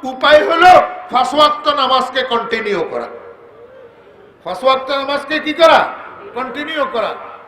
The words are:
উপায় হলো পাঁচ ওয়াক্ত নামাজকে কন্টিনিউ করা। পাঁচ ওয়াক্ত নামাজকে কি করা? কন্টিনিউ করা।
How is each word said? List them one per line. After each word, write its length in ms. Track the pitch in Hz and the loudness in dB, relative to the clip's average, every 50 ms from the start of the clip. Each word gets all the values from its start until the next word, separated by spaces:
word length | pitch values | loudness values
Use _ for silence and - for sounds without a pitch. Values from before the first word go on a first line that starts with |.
| - | -10
উপায় 460 | 254 262 262 - 277 302 302 - - | -12 -8 0 2 6 6 6 6 4
হলো 380 | 330 330 339 370 359 302 - - - - - - | 0 4 6 8 8 8 6 2 -6 -12 -14 -4
পাঁচ 220 | 220 240 254 247 269 | -2 -2 -2 0 2
ওয়াক্ত 340 | 294 302 294 302 - - 302 | 2 2 2 2 0 -2 -2
নামাজকে 560 | 285 285 262 254 262 254 240 - - 262 233 | 0 0 0 0 0 0 -2 -2 -4 -6 -4
কন্টিনিউ 640 | - 233 233 233 - 233 220 208 208 196 175 156 - | -2 -4 -4 -4 -4 -6 -4 -4 -4 -4 -4 -4 -6
করা। 160 | 120 120 117 117 117 117 - - - - - - - - - - - - - - _ _ _ _ _ _ - _ _ _ _ | -6 -10 -10 -10 -14 -18 -20 -20 -20 -20 -20 -20 -20 -20 -20 -20 -20 -20 -20 -20 _ _ _ _ _ _ -20 _ _ _ _
পাঁচ 200 | 165 185 185 254 | -10 -10 -2 0
ওয়াক্ত 280 | 262 262 262 262 262 | 0 0 0 -2 -6
নামাজকে 480 | 285 277 269 269 285 277 285 - 311 302 | -6 -6 -4 -4 -6 -6 -4 -4 -6 -4
কি 140 | - 302 302 | -4 -6 0
করা? 400 | 330 330 320 302 226 151 - - - - - - - - - - | 4 6 6 6 6 2 0 -6 -14 -18 -20 -20 -20 -20 -14 -10
কন্টিনিউ 520 | 233 254 254 240 285 294 302 320 302 269 247 | -10 -10 -8 -8 -10 -10 -8 -6 -6 -6 -4
করা। 240 | - 233 208 175 131 - - - - - - | -4 -6 -6 -6 -8 -10 -16 -18 -20 -20 -20